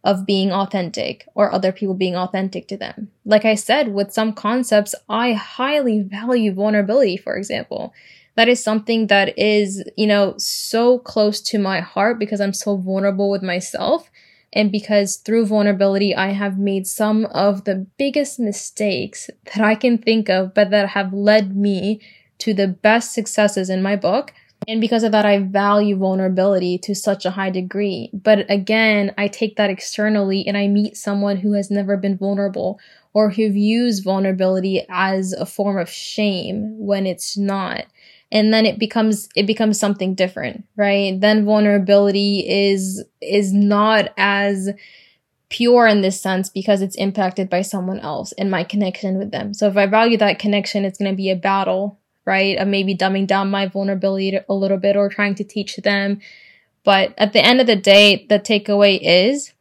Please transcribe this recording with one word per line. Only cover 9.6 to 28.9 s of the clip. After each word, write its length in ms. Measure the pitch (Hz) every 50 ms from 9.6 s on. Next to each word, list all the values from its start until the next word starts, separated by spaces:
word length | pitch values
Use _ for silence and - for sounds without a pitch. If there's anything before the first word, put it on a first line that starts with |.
| 208 196 196 196 - - _
you 80 | - 214
know, 300 | 214 202 202 202 185 -
so 600 | - - - - - - - - 226 233 240 254 247
close 420 | 247 - - 226 208 208 208 -
to 160 | - - -
my 220 | 208 196 190 190 170
heart 400 | 175 - - 196 196 226 240 226
because 200 | 208 208 214 196
I'm 140 | 202 196 190
so 240 | - - 208 202
vulnerable 540 | 190 185 190 190 190 196 202 196 190 202 202
with 100 | 202 196
myself. 720 | 190 185 180 185 180 - - - 185 190 294 330 - _ _ _ _ _ _ _ _ _ -
And 180 | 208 214 202
because 460 | 196 208 208 - 214 202 202 196 -
through 300 | - _ - 220 233 226
vulnerability, 680 | 202 214 214 202 208 202 185 196 196 196 196 202 202 -
I 140 | - 190 196
have 300 | 202 202 202 202 190 190
made 260 | 202 202 196 196 190
some 400 | - - - 214 214 214 214 226
of 380 | - - 151 196 202 196 196 -
the 240 | 208 190 190 190 - _
biggest 420 | - 277 277 262 294 285 277 - -
mistakes 920 | 240 208 202 - - - _ - 214 208 185 123 - - - - - - - _ _
that 180 | - - 208 220
I 100 | 208 220
can 240 | 220 - 247 233
think 320 | 226 - 226 220 226 214 208
of, 240 | 185 185 190 185 -
but 160 | 208 208 190
that 200 | 202 208 196 196
have 240 | - 202 196 190 190
led 440 | 202 202 208 214 214 202 190 196
me 420 | 196 202 202 196 180 175 202 214 214 - - - _ _ _ _
to 160 | _ - 220 208
the 140 | 196 196
best 440 | 196 180 _ - 214 220 233 226 -
successes 600 | - 240 208 - - - 208 202 208 202 185 185
in 100 | 190 185
my 140 | 190 196 208
book. 380 | 196 - 180 190 254 - - _ _ _ _ _ _ -
And 140 | - 226 226
because 220 | 226 220 247 226 226
of 80 | 220 208
that, 120 | 214 208
I 140 | 208 202 202
value 560 | 196 190 196 196 202 202 208 208 208 208 202
vulnerability 840 | 190 190 190 190 190 190 185 185 190 190 202 196 185 180 180 180 180
to 140 | - - 202
such 320 | - - 214 196 196 -
a 60 | -
high 180 | 185 196 196 190
degree. 640 | 185 190 185 185 - 196 208 202 185 - 113 - -
But 320 | 196 _ 214 214 202 - -
again, 680 | 202 202 190 190 220 220 220 220